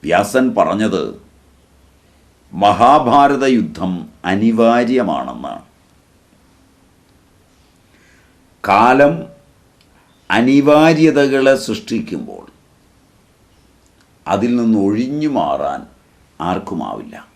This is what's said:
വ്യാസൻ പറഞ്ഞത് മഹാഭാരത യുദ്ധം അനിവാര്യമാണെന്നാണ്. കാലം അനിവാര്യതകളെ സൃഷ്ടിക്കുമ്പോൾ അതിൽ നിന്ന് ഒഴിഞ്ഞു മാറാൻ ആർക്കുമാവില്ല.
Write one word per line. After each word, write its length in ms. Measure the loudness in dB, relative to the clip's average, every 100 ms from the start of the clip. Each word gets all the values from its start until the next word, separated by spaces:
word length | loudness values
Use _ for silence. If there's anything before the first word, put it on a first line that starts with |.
വ്യാസൻ 440 | 0 0 0 0 0
പറഞ്ഞത് 500 | 0 -2 0 -2 -4 -6 -10 -20 _ _ _ _ _ _ _ _ _ _ _ _
മഹാഭാരത 920 | 0 2 4 4 4 4 2 2 2 0
യുദ്ധം 380 | 0 -2 -6 -8 -8 -10 _ -6
അനിവാര്യമാണെന്നാണ്. 1300 | 0 0 2 2 2 0 -2 -2 -4 -6 -12 -14 -14 -18 _ _ _ _ _ _ _ _ _ _ _ _ _ _ _ _ _ _ _ _ _ _ _ _ _ _ _ _ _
കാലം 500 | 0 4 4 4 4 2 -10 -20 _ _ _ _ _ _ _ _ _
അനിവാര്യതകളെ 1200 | 0 2 2 4 4 4 4 2 2 0 2 2 2
സൃഷ്ടിക്കുമ്പോൾ 800 | 0 -8 -6 -8 -6 -10 -12 -16 -20 _ _ _ _ _ _ _ _ _ _ _ _ _ _ _ _ _ -6
അതിൽ 240 | -4 -2 -2
നിന്ന് 220 | 0 0
ഒഴിഞ്ഞു 460 | 0 -2 -4 -6 -4 -4
മാറാൻ 420 | -4 -4 -6 -8 -14 _ _ _ _ _
ആർക്കുമാവില്ല. 760 | -6 -6 -8 -10 -10 -12 -14 -20 -20